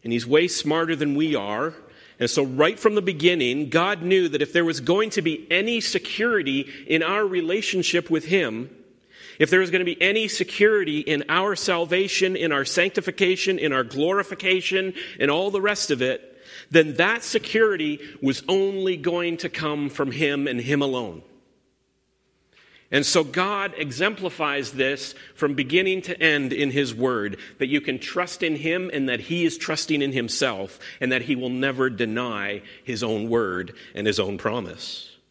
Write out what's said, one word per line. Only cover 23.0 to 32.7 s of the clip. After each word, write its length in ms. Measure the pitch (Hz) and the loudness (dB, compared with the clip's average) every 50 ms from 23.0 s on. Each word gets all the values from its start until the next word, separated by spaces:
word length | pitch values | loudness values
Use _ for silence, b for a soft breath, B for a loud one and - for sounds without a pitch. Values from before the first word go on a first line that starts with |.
| 143 | 2
so 200 | - - 175 156 | 4 2 2 2
God 500 | 135 131 180 180 196 208 202 196 196 - | 2 0 0 0 0 0 -2 -4 -6 -6
exemplifies 1000 | - 156 143 120 127 180 208 220 185 190 180 - - 156 147 143 143 131 110 127 | -6 -8 -6 -4 -2 -2 -2 -2 -2 -6 -8 -4 -4 -2 -2 -2 -2 -4 -6 -2
this 420 | 127 131 131 143 139 - - - B B B B | -2 0 0 0 -4 -8 -14 -14 B B B B
from 220 | - 151 143 143 | -2 -2 0 0
beginning 480 | 135 139 127 151 180 190 190 190 190 180 | -2 -2 2 2 2 2 2 -2 -2 -4
to 180 | 180 175 - | -8 -2 2
end 320 | 160 160 151 143 139 127 - | 2 2 4 2 0 -2 -2
in 160 | - 143 139 | -2 -2 0
his 240 | 127 143 139 123 113 | 0 0 -2 -2 -2
word, 440 | 113 123 131 123 110 104 104 98 B B B B | -2 0 0 0 -2 -4 -4 -6 B B B B
that 120 | _ 139 127 | _ -2 0
you 120 | 143 147 | 0 0
can 160 | 143 143 131 | 0 -2 -6
trust 460 | 127 - - - 180 180 175 - - 185 | -6 -6 -6 -4 -4 -4 -4 -4 -4 -2
in 120 | 165 156 | -2 -2
him 360 | 139 147 160 170 185 180 180 - | -2 -2 -2 -2 -2 -4 -4 -4
and 160 | 143 135 131 | -2 -2 -2
that 100 | 123 113 | -2 -4
he 260 | 104 - 170 175 170 | -2 -4 -2 0 0
is 120 | 160 - | 0 0
trusting 460 | - - - 160 147 - - 156 143 139 | -2 -4 -4 -4 -4 0 0 0 0 0
in 80 | 139 | 0
himself, 680 | 131 127 117 113 - - 143 127 107 95 98 95 - B B B B B | 0 -2 -2 -2 -2 0 0 0 0 -4 -8 -10 -10 B B B B B
and 100 | 131 127 | -2 0
that 120 | 127 127 120 | 0 0 0
he 120 | 120 139 | 0 -2
will 140 | 123 127 123 | -2 -2 -4
never 400 | 127 127 135 139 131 127 131 131 | -2 0 -2 -2 0 0 0 0
deny 720 | 117 98 120 110 107 120 127 120 110 101 98 101 101 101 B B | 2 -2 -2 -2 -2 -4 -4 -4 -4 -6 -6 -6 -6 -8 B B